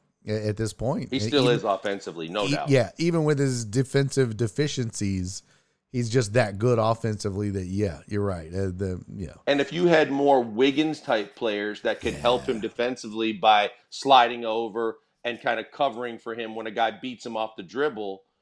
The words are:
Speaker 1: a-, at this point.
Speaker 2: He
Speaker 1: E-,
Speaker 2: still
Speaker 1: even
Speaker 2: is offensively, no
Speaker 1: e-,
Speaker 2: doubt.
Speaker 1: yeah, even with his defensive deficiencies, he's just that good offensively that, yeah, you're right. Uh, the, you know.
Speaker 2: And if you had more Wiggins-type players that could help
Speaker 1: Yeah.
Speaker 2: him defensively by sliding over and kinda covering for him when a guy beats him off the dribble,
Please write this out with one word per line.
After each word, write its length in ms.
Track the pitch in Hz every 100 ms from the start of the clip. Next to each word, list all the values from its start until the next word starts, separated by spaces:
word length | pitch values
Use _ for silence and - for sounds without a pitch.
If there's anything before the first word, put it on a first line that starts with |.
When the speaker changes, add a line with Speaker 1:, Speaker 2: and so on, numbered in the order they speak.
| _ _ -
Speaker 1:
a-, 220 | 107 107
at 80 | 104
this 160 | 110
point. 380 | - 117 196 127
Speaker 2:
He 60 | 131
Speaker 1:
E-, 40 |
Speaker 2:
still 240 | 110 143
Speaker 1:
even 120 | 123 117
Speaker 2:
is 80 |
offensively, 640 | 107 95 104 101 101 82 82
no 180 | 101 101
Speaker 1:
e-, 60 |
Speaker 2:
doubt. 180 | - 143
Speaker 1:
yeah, 200 | 131 101 -
even 280 | 170 165
with 140 | 151 143
his 260 | 139 123 113
defensive 720 | 117 127 139 139 - 123 107
deficiencies, 1040 | 113 - 147 - 113 - 101 95 90 98 _ _ _ _ _
he's 180 | 123 117
just 240 | 127 104
that 260 | 117 107 98
good 200 | 123 117
offensively 720 | 110 117 113 107 104 95 104
that, 160 | 98 90
yeah, 320 | 98 101 73 -
you're 180 | 104
right. 240 | 101 87 80
Uh, 240 | 92 98
the, 300 | 90 95 90 -
you 120 | 104 85
know. 160 | - -
Speaker 2:
And 140 | 143
if 120 | 139
you 120 | 160 175
had 220 | 160 139
more 300 | 139 143 131
Wiggins-type 960 | 117 107 139 139 156 147 - 113 101 -
players 460 | 117 104 104 104
that 180 | 113 101
could 140 | 117
help 340 | 80 120 123 131
Speaker 1:
Yeah. 60 |
Speaker 2:
him 60 | 113
defensively 720 | 104 - 120 123 110 110 113
by 360 | 104 110 107 104 - _
sliding 560 | - 135 131 120 120 117
over 500 | 110 117 107 113 110 _ _
and 160 | 120 117
kinda 220 | 135 113 107
covering 460 | - 139 113 123 113
for 160 | 120
him 220 | 113 110 110
when 100 | 110
a 40 |
guy 200 | 107 113
beats 340 | 104 127 117 120
him 100 | 113
off 180 | 110 -
the 60 |
dribble, 600 | 87 110 147 110 101 98 _ _